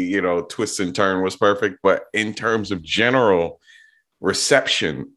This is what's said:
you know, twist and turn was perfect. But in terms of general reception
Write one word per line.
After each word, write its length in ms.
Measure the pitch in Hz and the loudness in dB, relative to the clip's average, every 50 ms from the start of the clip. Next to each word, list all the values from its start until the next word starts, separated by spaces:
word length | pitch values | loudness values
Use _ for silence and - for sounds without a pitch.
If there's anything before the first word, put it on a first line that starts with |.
you 180 | 90 87 98 98 | -2 -2 -2 -2
know, 220 | 90 90 87 87 | 0 0 -2 -2
twist 360 | 85 - - - 107 104 - - | -4 -6 -6 -6 -6 -4 -4 -4
and 140 | 95 87 87 | -4 -2 0
turn 280 | 107 101 95 95 92 | 0 0 0 0 0
was 140 | 92 92 - | -2 -2 -2
perfect. 420 | - 107 101 101 101 110 101 90 - | 0 2 2 2 2 -2 -4 -2 0
But 220 | - 95 90 - - - | 2 2 2 2 -2 -4
in 220 | - 107 107 107 107 | -4 -2 -2 -4 -4
terms 360 | - 110 113 113 110 101 98 | -4 -2 -2 -2 -2 -2 -4
of 120 | 101 87 | -6 -8
general 800 | 80 78 - 107 113 123 131 131 120 104 92 85 85 82 - - _ _ - - - _ _ _ _ _ _ - | -6 -4 0 0 2 4 4 4 4 4 4 4 2 -2 -6 -12 _ _ -20 -20 -20 _ _ _ _ _ _ -4
reception 920 | - 95 92 - - - 147 131 - - - - 101 80 71 65 - - _ | -2 -2 0 0 2 2 4 4 2 2 -2 -2 -2 -2 -4 -6 -10 -12 _